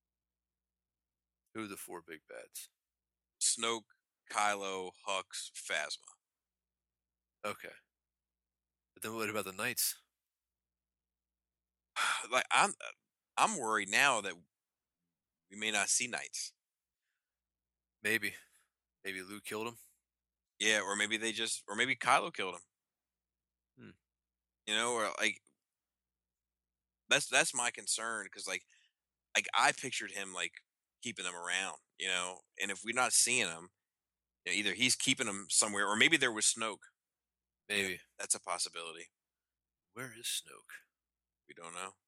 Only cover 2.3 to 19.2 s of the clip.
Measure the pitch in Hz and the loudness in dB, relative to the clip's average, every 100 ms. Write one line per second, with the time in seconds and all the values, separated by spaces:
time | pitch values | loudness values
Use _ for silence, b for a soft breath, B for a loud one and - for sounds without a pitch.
2.3 | - - - - _ _ _ _ _ _ | -16 -14 -16 -16 _ _ _ _ _ _
3.3 | - - - 117 117 - _ _ _ - | -2 -2 0 0 -2 -6 _ _ _ -6
4.3 | 110 104 101 98 95 92 - 107 95 - | 0 2 2 -2 -4 -6 -8 -4 -4 -4
5.3 | - - - - 82 73 - - - _ | -10 -10 -10 -4 -2 -2 -8 -14 -20 _
6.3 | _ _ _ _ _ _ _ _ _ _ | _ _ _ _ _ _ _ _ _ _
7.3 | _ 104 - 82 - _ _ _ _ _ | _ -8 -8 -12 -18 _ _ _ _ _
8.3 | _ _ _ _ _ _ - 113 113 107 | _ _ _ _ _ _ -10 -8 -4 -2
9.3 | 107 95 95 120 113 - - _ _ _ | -2 -4 -4 -4 -2 -2 -4 _ _ _
10.3 | _ _ _ _ _ _ _ _ _ _ | _ _ _ _ _ _ _ _ _ _
11.3 | _ _ _ _ _ _ - - - 107 | _ _ _ _ _ _ -2 0 -2 0
12.3 | 123 - 131 196 - - - _ _ _ | 0 4 4 4 2 -14 -16 _ _ _
13.3 | - 165 196 113 107 98 113 139 113 98 | 2 2 2 0 0 2 4 6 4 -2
14.3 | 87 - _ _ _ _ _ _ _ _ | -8 -14 _ _ _ _ _ _ _ _
15.3 | _ _ 101 110 104 95 - 123 85 69 | _ _ -6 -2 0 2 0 0 -6 -6
16.3 | - - _ _ _ _ _ _ _ _ | -10 -10 _ _ _ _ _ _ _ _
17.3 | _ _ _ _ _ _ _ 107 110 101 | _ _ _ _ _ _ _ 0 0 0
18.3 | - b b b b _ _ 98 95 | -8 b b b b _ _ -10 -10